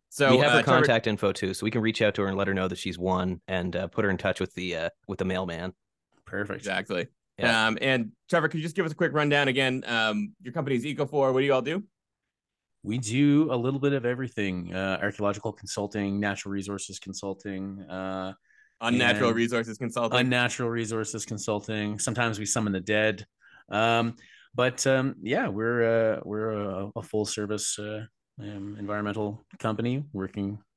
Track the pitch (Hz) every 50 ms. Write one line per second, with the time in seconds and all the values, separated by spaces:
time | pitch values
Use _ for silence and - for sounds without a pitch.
0 | _ _ - - 143 135 127 127 143 139 123 117 113 135 127 127 123 - 117 113
1 | - 117 107 98 - 101 95 - - 95 95 - - 110 107 120 107 113 113 -
2 | 113 104 101 - 101 98 95 98 101 98 98 95 92 92 90 87 - 98 87 87
3 | 90 92 92 92 90 92 90 87 - - 95 90 87 90 85 87 95 90 - -
4 | 107 101 95 90 - 98 90 - 95 90 - - 90 90 85 80 82 85 - _
5 | _ - 98 - 95 92 92 92 95 90 85 82 87 95 92 _ _ _ _ _
6 | _ _ _ _ _ - - 101 104 101 98 - - 101 95 95 - - 101 87
7 | 85 - _ _ _ _ _ - - 120 113 113 110 110 110 - - 135 131 123
8 | 117 107 - _ _ - - 170 151 156 - 165 151 170 156 196 180 165 156 -
9 | 175 151 143 151 147 147 143 143 143 139 127 135 135 131 127 131 - - 120 113
10 | 113 110 107 104 104 101 - _ - 123 123 165 151 139 135 120 117 151 139 147
11 | 147 135 - 147 135 131 127 131 139 139 135 131 120 135 160 190 208 - _ _
12 | _ _ _ _ _ _ _ _ _ _ _ _ _ _ _ _ - - 107 127
13 | 123 104 113 131 143 147 143 147 156 151 127 120 117 127 135 143 135 143 139 135
14 | 117 120 123 123 135 120 - - 104 98 92 90 87 87 90 92 95 98 95 -
15 | - 101 95 - 104 101 101 - - 110 101 - - 101 - - 104 104 - 107
16 | 101 98 98 101 104 101 98 - - 101 98 98 95 98 101 98 - - 98 -
17 | - 98 95 - - 98 95 95 - 104 98 95 95 98 98 98 98 - 90 92
18 | 95 95 95 95 92 95 95 - _ _ _ _ _ _ _ - 117 117 120 123
19 | 123 120 123 123 131 117 113 117 117 117 123 117 113 113 110 - 123 113 110 123
20 | 120 113 127 123 123 127 123 123 123 120 - - 123 117 117 117 113 107 113 113
21 | 107 - - 110 - - 113 104 - - 107 104 - - 110 107 104 104 104 92
22 | - - 113 117 120 117 110 101 107 98 - 127 110 104 98 92 90 98 107 107
23 | 107 110 107 92 98 - _ _ _ - - - _ - - 104 113 117 117 117
24 | 117 117 117 - - - - - - _ - - 123 127 127 - - 139 131 131
25 | 131 135 - - 92 104 131 202 269 190 95 104 110 117 120 120 117 113 113 113
26 | 113 110 104 - - 85 104 107 107 113 110 104 104 101 95 92 98 101 - 113
27 | 101 - - 107 104 101 - - 104 101 107 104 - - - - 104 104 107 107
28 | 107 107 _ _ _ _ _ - 107 101 104 98 98 104 104 107 98 98 104 104
29 | 104 104 101 110 107 104 104 110 - _ - - - 113 110 104 113 120 123 139
30 | 147 143 - 98 95 95 - 104 98 98 104 104 - _ _